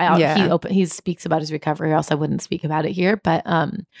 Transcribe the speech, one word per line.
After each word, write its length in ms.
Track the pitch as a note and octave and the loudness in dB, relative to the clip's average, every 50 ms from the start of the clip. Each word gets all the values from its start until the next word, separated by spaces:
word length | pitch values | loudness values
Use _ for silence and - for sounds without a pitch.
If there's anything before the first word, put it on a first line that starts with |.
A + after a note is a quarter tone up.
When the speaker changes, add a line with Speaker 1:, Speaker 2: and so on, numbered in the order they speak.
Speaker 1:
I, 180 | F3+ E3+ D#3+ F3 | 2 4 4 4
Speaker 2:
Yeah. 160 | D#3+ C#3+ D#3 | 4 4 4
Speaker 1:
he 140 | G3+ F#3 F3 | 2 2 2
open, 220 | F3 E3+ - - G3 | 2 0 0 0 2
he 120 | G3 F#3 | 2 2
speaks 380 | E3+ - - - F#3 E3+ - - | 2 0 -4 -4 -6 -6 -6 -2
about 160 | E3 D#3+ D#3+ | -2 -2 -2
his 120 | D#3 D3+ D#3 | -2 -4 -6
recovery, 400 | D3 - D#3+ D3+ D3 E3 D#3 D#3 | -4 -4 -4 -4 -2 0 0 2
or 20 | |
else 160 | D#3 D3+ - | 2 2 0
I 60 | D#3 | 0
wouldn't 260 | C#3+ D#3 D3 C#3+ - - | 0 0 -2 -2 -4 -4
speak 220 | - - F3 - | -6 -6 -6 -4
about 200 | D3 D#3 D#3 D#3 | -4 -2 -2 -2
it 60 | - - | -2 -2
here. 240 | F3+ F3+ F#3 A3 | 0 0 0 0
But, 260 | G3+ - F3 E3 E3 - | 0 0 0 0 0 0
um, 400 | - F3 D#3+ D3+ - - - - - _ - | 0 0 0 0 -2 -4 -10 -12 -14 _ -20